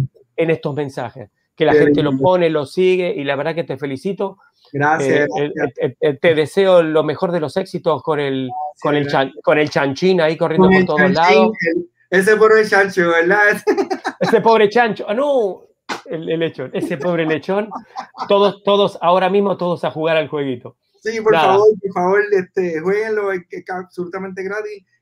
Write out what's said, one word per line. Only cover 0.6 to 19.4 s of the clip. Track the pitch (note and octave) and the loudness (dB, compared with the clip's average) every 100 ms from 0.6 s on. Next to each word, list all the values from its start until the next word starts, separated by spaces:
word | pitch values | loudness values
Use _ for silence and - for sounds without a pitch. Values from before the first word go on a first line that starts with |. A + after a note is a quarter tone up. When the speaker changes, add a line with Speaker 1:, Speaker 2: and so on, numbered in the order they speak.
| D#3 | -4
Speaker 1:
mensajes. | C#3 C#3+ C#3+ A#2+ - G2+ _ _ _ | -6 -8 -8 -10 -12 -20 _ _ _
Que | D#3 | 4
la | |
Speaker 2:
Qué | D3+ | 6
Speaker 1:
gente | D3 C#3+ | 4 2
lo | - | 0
Speaker 2:
lindo. | C3 | 0
Speaker 1:
pone, | F#3 F#3 E3 | 2 2 2
lo | D#3 C#3 | 0 -4
sigue, | - F#3 F#3 F3 | 0 0 2 -2
y | D3 C#3 | -4 -4
la | C#3 | -4
verdad | D3 | -4
que | D#3+ C#3 | -6 -8
te | C3+ | -8
felicito. | C#3+ C3+ G3 F#3+ G3 F#3 _ _ _ | -8 -6 -8 -6 -8 -8 _ _ _
Speaker 2:
Gracias, | C#3 D3 D#3+ C#3 D3 | -2 0 0 2 0
Speaker 1:
Eh, | D3 D3 | 0 -2
el, | D3 | -6
Speaker 2:
gracias. | D3+ D3 - | -4 -6 -4
Speaker 1:
el, | D3 C3 | -6 -2
el, | D#3 C3+ | -2 0
te | F3 D#3 | 0 2
deseo | D#3 - F#3+ F3+ | 0 0 4 4
lo | D#3+ D#3 | 4 0
mejor | C#3+ C#3 F#3 | 0 -2 -4
de | F3 | -2
los | D3 F#3+ | -4 -6
éxitos | F#3+ E3+ E3+ D3 | -6 -6 -2 -2
con | D#3+ D3 | -2 -2
el, | C#3+ C3+ C3 | -2 -4 -6
Speaker 2:
Gracias, | - D3 - | -8 -12 -6
Speaker 1:
con | D#3 D3 | -2 0
el | |
Speaker 2:
gracias. | C#3+ D3 C3+ | 0 0 -2
Speaker 1:
chan-, | - | -2
con | - D3+ | 0 2
el | D3+ | 2
chanchín | E3 C#3 C3+ F3+ F#3 | 0 -2 0 0 2
ahí | D#3+ E3 | 2 0
corriendo | E3 D#3+ F#3 | -2 4 4
Speaker 2:
Con | |
Speaker 1:
por | F#3+ | 4
Speaker 2:
el | F#3 | 2
Speaker 1:
todos | D3+ | 2
Speaker 2:
chanchín, | F#3 D#3+ E3+ G3 | 2 4 4 6
Speaker 1:
lados. | A3 A3 E3 F3 | 4 0 -4 -4
Speaker 2:
el, | - _ _ F3+ | -8 _ _ 0
ese | F#3+ G#3+ | 2 4
pobre | A3 A3 G#3 | 6 4 4
chancho, | G3+ G3 F#3 F3 | 2 2 0 2
¿verdad? | E3+ E3+ G#3 G#3 G#3+ - G4 | 2 2 2 2 2 -2 -2
<laughs> | - D#4+ - - | -2 -4 -8 -4
Speaker 1:
Ese | - A#3+ | 0 2
pobre | A3+ A3 G#3 | 2 2 2
chancho. | A#3+ A#3 F#3+ - | 2 0 -2 -6
Ah, | |
no. | G#3+ C#4+ C#4 G3+ - _ _ - - C#4 | -4 0 0 -2 -6 _ _ -14 -14 -10
El, | D#3+ E3 | -10 -6
el | E3 | -4
lechón, | E3 D#3+ B2+ | -4 -6 -8
ese | F#3+ - E3 | -6 -6 -4
pobre | F3 E3+ D#3+ | -2 -2 -2
lechón. | D#3 D#3+ G3 G#3+ B3+ - - - - - | -2 -2 -4 -4 -12 -16 -18 -18 -14 0
Todos, | G3+ G3+ G3 | 2 2 0
todos, | - G3+ G3 - | 0 2 0 0
ahora | E3 F#3 F#3 | 0 2 2
mismo | G3+ | 0